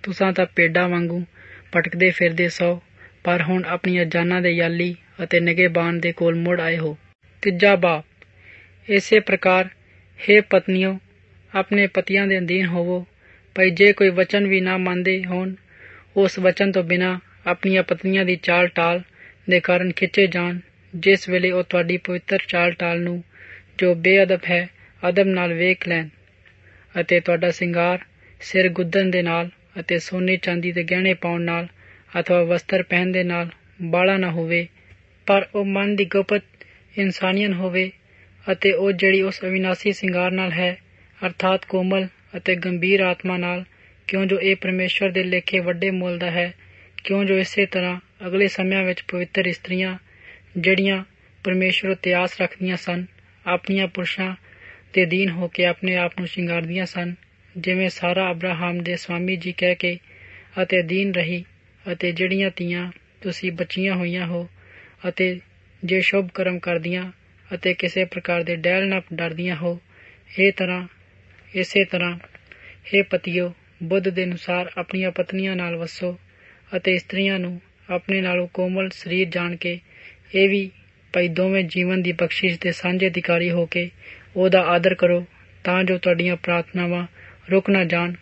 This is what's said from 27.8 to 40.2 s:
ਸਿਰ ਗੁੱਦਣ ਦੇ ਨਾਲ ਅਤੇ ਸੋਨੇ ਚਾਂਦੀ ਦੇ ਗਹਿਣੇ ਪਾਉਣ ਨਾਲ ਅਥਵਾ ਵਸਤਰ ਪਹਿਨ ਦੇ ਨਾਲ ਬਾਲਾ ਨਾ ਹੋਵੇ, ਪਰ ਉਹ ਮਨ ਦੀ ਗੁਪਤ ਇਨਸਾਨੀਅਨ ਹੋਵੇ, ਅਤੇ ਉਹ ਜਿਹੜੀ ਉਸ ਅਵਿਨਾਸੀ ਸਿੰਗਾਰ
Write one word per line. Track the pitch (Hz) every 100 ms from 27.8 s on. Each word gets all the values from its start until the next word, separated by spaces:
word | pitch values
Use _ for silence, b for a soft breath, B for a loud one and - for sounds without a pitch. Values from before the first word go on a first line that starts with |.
| 175 180 - b b b
ਸਿਰ | - 185 185
ਗੁੱਦਣ | 175 175 196 190
ਦੇ | 180
ਨਾਲ | 175 170 175 _ _ 196
ਅਤੇ | 170 170
ਸੋਨੇ | - 185 185 185
ਚਾਂਦੀ | 185 175 175
ਦੇ | 175
ਗਹਿਣੇ | 165 180 190
ਪਾਉਣ | 175 175 170
ਨਾਲ | 170 170 175 b b b b 175
ਅਥਵਾ | 170 180
ਵਸਤਰ | 170 175 - 190
ਪਹਿਨ | 180 175 185
ਦੇ | 185
ਨਾਲ | 175 175 170 - _ -
ਬਾਲਾ | 170 175 185 196
ਨਾ | 180
ਹੋਵੇ, | 165 165 170 170 _ b b _ _ -
ਪਰ | 196 - 208
ਉਹ | 196
ਮਨ | 196 202 208
ਦੀ | 185
ਗੁਪਤ | 196 190 208 - _ B B B -
ਇਨਸਾਨੀਅਨ | 196 175 190 196 208
ਹੋਵੇ, | 180 185 180 190 - _ b b _ -
ਅਤੇ | 185 196
ਉਹ | 190 196
ਜਿਹੜੀ | 180 190 196
ਉਸ | 190 190
ਅਵਿਨਾਸੀ | 185 190 185 185 208
ਸਿੰਗਾਰ | 185 190 175